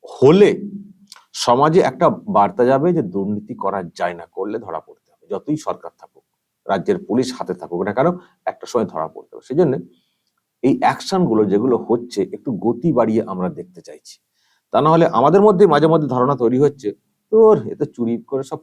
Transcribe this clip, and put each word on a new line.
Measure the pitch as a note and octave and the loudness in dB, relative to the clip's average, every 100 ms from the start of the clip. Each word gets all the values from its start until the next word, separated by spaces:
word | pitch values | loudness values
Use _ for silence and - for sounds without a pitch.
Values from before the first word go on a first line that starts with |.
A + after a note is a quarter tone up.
হলে | - - C3 F#3 F#3+ F2+ - - - - _ - _ | -20 2 6 8 6 4 -8 -14 -18 -20 _ -20 _
সমাজে | - - A#2+ D3+ E3+ | -6 0 2 4 4
একটা | D#3+ - E3 | 0 0 0
বার্তা | A2 - G2+ G2+ F#2+ B2 | 0 -2 0 0 2 2
যাবে | C3+ E3 | 2 2
যে | E3 | -2
দুর্নীতি | G#2 G2 G2 G#2 G#2 - | -4 -4 -4 -6 -8 -8
করা | G2 G2 | -6 -6
যায় | E2+ - F2+ | -8 -6 -6
না, | E2+ E2 | -6 -14
করলে | - G2+ A2+ | -10 -8 -8
ধরা | G#2 D#2+ | -8 -12
পড়তে | - - _ | -12 -20 _
হবে, | _ _ | _ _
যতই | G2 - D3+ | -10 -6 -6
সরকার | G#2 - E2+ _ | -6 -10 -14 _
থাকুক, | - _ _ _ _ _ - | -20 _ _ _ _ _ -6
রাজ্যের | G2 E2 F#2+ - | -4 -2 -4 -2
পুলিশ | A2+ A#2+ - | -2 -2 -6
হাতে | F#2 | -10
থাকুক | F2+ D2+ F2 | -10 -8 -6
না | G2 | -4
কেন, | G#2+ D#3 F3+ _ _ - | 0 -2 -2 _ _ -12
একটা | - - | -10 -6
সময় | A#2+ G2+ | -4 -4
ধরা | E2+ D#2+ | -6 -8
পড়তে | - - - | -10 -20 -20
হবে। | _ | _
সেই | C#3+ | 0
জন্য | E3 B2+ - _ _ _ _ _ _ _ | 0 -2 -8 _ _ _ _ _ _ _
এই | - E2+ | -2 2
অ্যাকশনগুলো | G#2+ - - F#3+ D#3+ A2 G2+ | 0 -2 -4 0 2 2 2
যেগুলো | G2+ C3 A2+ | 0 0 -2
হচ্ছে, | - A#2+ - - | 0 -4 -2 -6
একটু | - G#2 - | -6 -6 -8
গতি | F3+ G2+ A#2+ E3+ | -4 -4 -2 -2
বাড়িয়ে | B2 A2 A2 | 0 0 0
আমরা | G#2 F#2 F#2 | -4 -6 -6
দেখতে | D#2 F2 - | -8 -16 -20
চাইছি। | - - - - _ _ _ _ _ | -20 -20 -20 -20 _ _ _ _ _
তা | A2+ | 0
না | D3 | 2
হলে | E3 E3 | 4 4
আমাদের | A2 C#3 F#3 | 2 4 6
মধ্যে | G#3 F#3 G3 | 4 6 4
মাঝে | D3 D#3+ | 4 4
মধ্যে | D#3+ D3 | 2 0
ধারণা | B2+ B2+ C#3 | 0 0 0
তৈরি | A#2 B2+ | 0 2
হচ্ছে, | D3 C#3+ G#2 - _ _ _ | 0 0 -10 -10 _ _ _
"তোর | A3 A3 F#3+ A2 | 4 6 4 0
এতে | - D3+ | -6 -8
চুরি | - A#2 A#2 | -4 -4 -4
করে | - C3+ | -4 -8
সব | B2+ D3+ | -6 -12